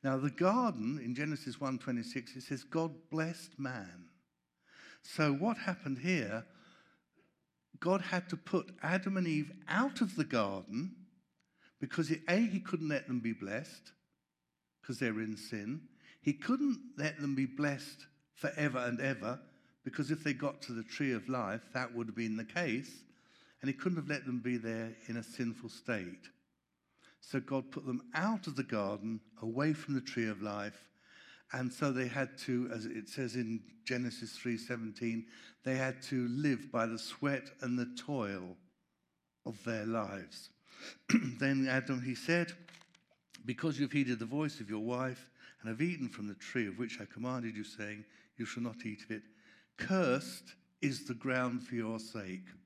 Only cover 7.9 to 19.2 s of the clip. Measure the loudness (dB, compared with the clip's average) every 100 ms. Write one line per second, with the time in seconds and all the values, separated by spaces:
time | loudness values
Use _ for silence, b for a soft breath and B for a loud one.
7.9 | 4 4 0 0 -6 2 2 2 -4 0
8.9 | 2 2 2 4 2 0 -4 0 2 2
9.9 | 4 0 2 2 4 2 0 -4 -4 -4
10.9 | -8 -20 _ _ _ _ b b b -4
11.9 | 0 2 0 4 4 6 2 0 0 2
12.9 | 0 2 0 0 -2 -2 -2 -4 -14 -20
13.9 | -20 _ _ _ _ _ _ _ _ -8
14.9 | -2 0 0 -2 -4 -6 -6 -4 -6 -8
15.9 | B B B -2 0 2 2 2 0 -4
16.9 | -2 -2 0 0 2 2 2 2 0 -6
17.9 | -16 -20 _ _ -4 -4 2 2 2 0
18.9 | 2 0 0